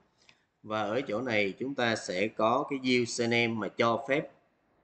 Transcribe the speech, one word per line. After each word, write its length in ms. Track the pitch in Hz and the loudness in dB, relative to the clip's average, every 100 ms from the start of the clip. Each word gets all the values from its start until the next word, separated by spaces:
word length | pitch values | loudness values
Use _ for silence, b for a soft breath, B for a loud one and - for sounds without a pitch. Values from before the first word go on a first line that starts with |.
| _ b b b b _ | _ b b b b _
Và 180 | 107 107 | -6 -4
ở 200 | 104 120 139 | -2 -2 -2
chỗ 140 | 107 | -4
này 320 | 127 107 98 90 | 0 0 0 -2
chúng 160 | 131 135 | -6 0
ta 200 | 117 107 | 0 0
sẽ 320 | - 92 110 | -2 -2 -2
có 400 | - 110 123 - | 0 2 2 -2
cái 320 | 139 127 123 | -2 2 2
username 440 | 117 - 117 117 117 | 2 0 2 2 2
mà 200 | 113 95 | 0 -4
cho 380 | - 117 117 - | 2 2 2 0
phép. 220 | 147 - - _ _ _ _ | -2 -2 -12 _ _ _ _